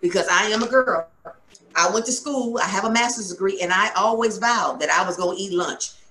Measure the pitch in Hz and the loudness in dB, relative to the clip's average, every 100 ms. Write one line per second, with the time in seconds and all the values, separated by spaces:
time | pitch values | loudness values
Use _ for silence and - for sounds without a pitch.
0 | 175 190 - 175 214 220 233 262 254 165 | 0 0 2 2 2 0 2 2 2 -2
1 | - _ - - _ - - 165 180 220 | -4 _ -20 -20 _ -20 -6 0 2 2
2 | 240 254 294 269 233 233 190 196 220 226 | -2 -4 -4 -4 -2 -2 -2 -2 0 2
3 | 240 240 190 175 196 190 175 185 208 185 | 0 -2 -8 -2 -2 -2 0 2 2 2
4 | 220 226 226 190 233 233 143 127 151 170 | 2 2 0 0 0 2 0 -2 0 2
5 | 185 175 180 185 196 175 156 - - - | 0 -2 -2 -2 -4 -2 -2 -6 -10 -12
6 | - | -20